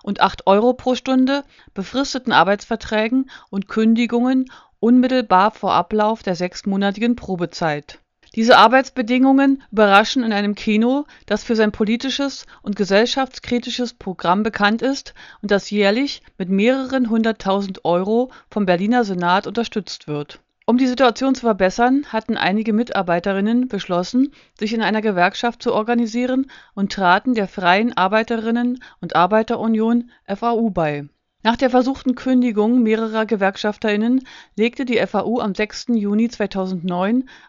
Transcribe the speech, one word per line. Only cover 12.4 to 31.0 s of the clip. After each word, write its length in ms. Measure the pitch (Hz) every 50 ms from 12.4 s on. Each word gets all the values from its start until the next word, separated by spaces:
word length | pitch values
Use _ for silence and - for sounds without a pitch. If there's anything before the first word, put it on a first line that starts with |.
| - - - -
und 160 | - 202 202
gesellschaftskritisches 1160 | - 202 180 196 202 226 240 - 277 262 262 - - - - 247 240 240 254 226 - 247 226 -
Programm 480 | - - 202 175 - - 170 180 202
bekannt 400 | 214 226 214 - 202 202 220 226
ist 320 | 240 269 277 269 - - - - - - - _
und 100 | - 202
das 200 | 214 - - -
jährlich 520 | 202 208 202 196 208 247 285 277 - - _ - _
mit 140 | - 190 175
mehreren 580 | 190 196 208 240 262 269 262 254 262 269 247 220
hunderttausend 800 | 226 226 220 226 220 - - 196 190 202 202 190 190 - -
Euro 440 | 160 175 175 190 202 220 233 254 254 - - _ _
vom 160 | - 214 202
Berliner 380 | 185 180 175 196 214 247 247 233
Senat 420 | 196 190 180 180 175 180 202 -
unterstützt 600 | 233 202 233 233 - - 214 175 - - - -
wird. 340 | 156 151 147 147 - - - _ _ _ _ _
Um 100 | - 233
die 120 | 247 269 247
Situation 460 | 247 240 262 240 220 - 262 269 262
zu 80 | -
verbessern, 600 | 240 226 214 190 190 185 - - 240 254 269 277 285 -
hatten 240 | - 220 220 - 220
einige 380 | - - 180 190 220 214 226 208
Mitarbeiterinnen 920 | 214 240 - - 196 185 180 170 175 - 196 190 196 196 220 233 247 254 254
beschlossen, 640 | 214 190 - - 180 175 180 - - 247 269 294 - _ _ _ _ -
sich 160 | 220 208 226
in 80 | 226
einer 180 | 214 185 214 220
Gewerkschaft 600 | 208 220 196 175 175 196 - - - 240 233 -
zu 100 | - 240
organisieren 800 | - 208 214 226 240 233 233 214 220 240 247 254 254 262 269 - - - - _ _
und 180 | 202 196 202
traten 420 | - - 190 175 180 208 - 262 247
der 140 | 220 196 185
Freien 480 | - 208 185 175 180 202 226 240 -
Arbeiterinnen- 840 | 175 185 190 214 220 226 - 233 226 214 226 233 240 240 247 247 254 - - - _
und 160 | - 165 -
Arbeiterunion 960 | 165 175 185 214 220 220 - 240 - - 226 226 214 220 226 240 240 240 - _ _ _
F 160 | - 202 196
A 100 | 226 233
U 160 | 233 226 233 220
bei. 380 | 180 180 160 151 147 143